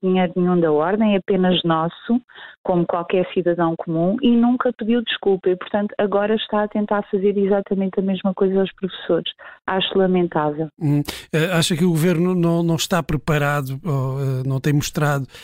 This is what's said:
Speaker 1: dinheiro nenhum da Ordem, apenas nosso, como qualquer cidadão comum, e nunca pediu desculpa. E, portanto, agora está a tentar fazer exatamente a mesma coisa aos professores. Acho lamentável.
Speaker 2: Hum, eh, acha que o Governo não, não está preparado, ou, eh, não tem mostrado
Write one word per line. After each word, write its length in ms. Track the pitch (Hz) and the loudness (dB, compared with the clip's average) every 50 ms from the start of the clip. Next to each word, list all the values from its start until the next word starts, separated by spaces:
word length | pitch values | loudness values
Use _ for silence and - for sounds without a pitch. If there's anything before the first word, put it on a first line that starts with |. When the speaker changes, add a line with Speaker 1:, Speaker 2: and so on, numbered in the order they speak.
| - | -2
Speaker 1:
dinheiro 300 | 185 185 185 185 180 180 | 0 2 2 2 0 0
nenhum 240 | 185 180 180 180 175 | 0 2 2 2 2
da 100 | 165 160 | 4 4
Ordem, 460 | 151 147 156 175 202 214 226 214 202 | 2 2 2 2 0 2 2 2 2
apenas 480 | 190 - - 202 185 185 180 180 165 - | 2 0 0 0 2 2 2 2 2 2
nosso, 580 | 170 160 160 160 170 - - - - 233 254 - _ - - - - - _ | 0 0 2 0 -2 -4 -6 -4 -2 -2 -2 -2 _ -14 -20 -20 -20 -20 _
como 240 | - - 185 175 170 | -4 0 0 0 0
qualquer 400 | - - 175 170 - - 185 180 - - | 0 0 -2 -2 0 0 0 0 0 -2
cidadão 400 | 190 165 175 170 170 170 165 165 - | -2 0 0 0 2 0 0 0 -2
comum, 400 | - - 165 165 165 180 202 - | -4 -4 -2 0 0 0 0 2
e 100 | - 240 | 2 2
nunca 420 | 240 233 233 240 254 254 - 247 233 - | 4 4 4 4 2 2 0 -2 -4 -2
pediu 240 | 226 208 233 240 | -2 0 0 0
desculpa. 480 | 226 - - - - 196 196 185 - 185 | 0 -2 -6 -4 0 0 0 0 0 0
E, 60 | 185 | -2
portanto, 400 | 180 - - - 208 202 208 - - | -2 -2 -4 -2 -2 -2 -2 -2 -2
agora 380 | 208 202 190 202 202 208 220 | -2 0 0 0 0 0 0
está 280 | 220 - - - 208 208 | -2 -2 -2 -2 -2 -2
a 40 | 208 | -2
tentar 340 | - 220 208 - 208 208 208 | -2 -4 -2 0 0 -2 -2
fazer 340 | - - 196 185 202 196 202 | -2 -2 0 0 0 2 2
exatamente 600 | 196 190 202 196 196 - 202 190 190 190 - 202 | 2 2 2 0 0 0 -2 -2 -2 -2 -2 -2
a 60 | 190 | -2
mesma 300 | 196 196 180 - 196 180 | -2 -2 -2 -2 -2 0
coisa 260 | - 196 190 190 196 | 0 0 2 2 2
aos 100 | 190 180 - | 0 -2 -4
professores. 580 | _ - 180 - - - - 175 165 170 - - - - - - - _ | _ -8 -8 -8 -8 -4 -2 -2 -2 -2 -4 -10 -14 -18 -20 -20 -12 _
Acho 320 | - 185 190 185 - - 196 | -4 -2 -2 -2 0 0 2
lamentável. 720 | 190 185 185 180 175 170 - 165 151 151 147 151 160 147 - - | 2 4 4 2 2 0 0 0 -2 -2 -2 -4 -6 -8 -6 -4
Speaker 2:
Hum, 240 | 170 143 147 147 143 - - - - - - | -2 0 2 0 0 -2 -6 -12 -10 -4 -2
eh, 180 | 156 160 185 180 | -2 0 0 0
acha 200 | 165 156 - 185 | 0 0 0 0
que 120 | 143 180 | 0 2
o 60 | 180 | 2
Governo 440 | 165 156 156 185 180 156 175 180 185 | 2 2 2 2 2 2 2 2 2
não, 260 | 180 170 170 170 170 | 2 2 2 2 2
não 140 | 170 170 165 | 2 0 0
está 260 | - - - 196 170 | 0 -2 -2 -2 -2
preparado, 760 | 160 - 160 147 - - 151 147 143 143 147 147 139 131 135 135 | 0 -2 -4 -4 -2 0 0 0 0 0 0 -2 -4 -4 -8 -6
ou, 380 | - 185 143 135 131 131 131 139 | -4 -4 -2 -2 -2 -2 -4 -4
eh, 240 | 139 135 131 131 131 | -4 -2 -2 -2 -2
não 140 | 135 135 135 | -2 -4 -2
tem 140 | - 156 143 | 0 0 2
mostrado 520 | 147 143 - - 160 151 147 147 139 131 - - - | 2 0 -2 -2 -2 0 0 0 -2 -4 -8 -12 -18